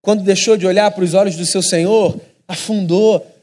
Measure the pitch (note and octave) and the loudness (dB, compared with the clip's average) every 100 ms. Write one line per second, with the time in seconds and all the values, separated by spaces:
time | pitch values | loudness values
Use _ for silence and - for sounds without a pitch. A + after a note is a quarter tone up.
0 | - G#3 G3 F#3 - G#3+ F#3 F#3 G#3 G#3 | 0 0 0 0 2 0 2 2 0 0
1 | F3+ F3+ G3+ E3 E3+ F#3+ E3+ E3+ F3 A3 | 0 2 0 -2 -4 -4 -2 -2 0 2
2 | F3+ - - _ - E3+ - G#3+ F3 F3+ | 0 -4 -16 _ -14 -12 -6 -4 0 2
3 | A3 F#3 - _ | 2 2 -4 _